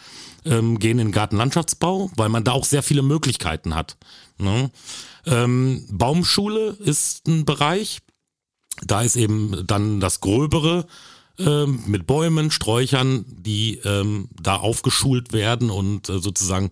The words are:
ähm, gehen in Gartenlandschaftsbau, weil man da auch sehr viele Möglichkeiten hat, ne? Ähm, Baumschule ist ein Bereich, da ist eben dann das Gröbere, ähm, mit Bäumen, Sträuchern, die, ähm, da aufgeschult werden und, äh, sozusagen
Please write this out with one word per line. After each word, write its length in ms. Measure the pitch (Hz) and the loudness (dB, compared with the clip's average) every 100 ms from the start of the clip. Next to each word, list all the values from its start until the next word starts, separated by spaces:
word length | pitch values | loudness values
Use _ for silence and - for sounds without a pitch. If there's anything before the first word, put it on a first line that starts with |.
| - - - - - | -8 -20 -20 -12 0
ähm, 340 | 113 113 113 | 2 2 2
gehen 180 | 110 120 | 2 2
in 140 | 110 | 2
Gartenlandschaftsbau, 960 | 101 104 101 127 170 156 - 170 190 190 175 | 0 0 0 0 0 -2 0 0 0 -4 -2
weil 140 | 110 | 0
man 160 | 113 120 | 0 0
da 80 | |
auch 100 | 127 | 0
sehr 200 | 123 143 | 0 0
viele 180 | - 143 | 2 2
Möglichkeiten 760 | 135 160 147 - - 78 82 78 | 2 2 0 -2 -4 -4 -4 -4
hat, 220 | 78 - - - - - | -6 -12 -20 -20 -20 -4
ne? 340 | 101 110 131 - - - - - - | 0 0 -2 -6 -16 -16 -18 -12 -2
Ähm, 600 | 120 123 123 131 127 117 | 2 2 2 2 0 -4
Baumschule 880 | 98 120 165 - - 208 220 220 202 | 0 2 2 2 0 0 -2 -2 -2
ist 480 | 196 147 - - - | -2 0 0 -2 0
ein 160 | 160 | 2
Bereich, 560 | 151 135 147 185 214 - - _ _ _ _ _ _ - - | 2 2 2 0 -2 -8 -14 _ _ _ _ _ _ -10 -2
da 160 | 104 | 0
ist 160 | 117 123 | 2 2
eben 500 | 107 107 107 92 90 | 2 0 -2 -4 -2
dann 320 | 101 107 101 | 0 0 0
das 220 | 92 - | 0 0
Gröbere, 640 | 95 110 151 160 156 175 170 - - - _ - | 2 2 2 2 2 0 -2 -12 -20 -20 _ -4
ähm, 460 | 175 147 143 127 98 | 0 2 0 -2 -2
mit 200 | 101 85 | -4 0
Bäumen, 440 | 143 165 160 156 | 0 2 2 0
Sträuchern, 760 | - - 117 131 135 131 131 - | 0 0 0 2 2 2 0 -4
die, 520 | - 90 104 110 101 | -10 -4 -2 -2 -2
ähm, 460 | 101 101 101 104 - - | -2 0 0 -2 -6 -6
da 140 | 85 95 | -2 0
aufgeschult 800 | 104 117 135 - 139 123 - | 0 0 0 0 2 0 0
werden 360 | 110 104 120 120 | -2 0 0 0
und, 380 | 98 98 101 - | 0 -2 -4 -4
äh, 120 | 92 | -4
sozusagen 500 | 95 90 90 95 98 | -2 -2 0 0 -2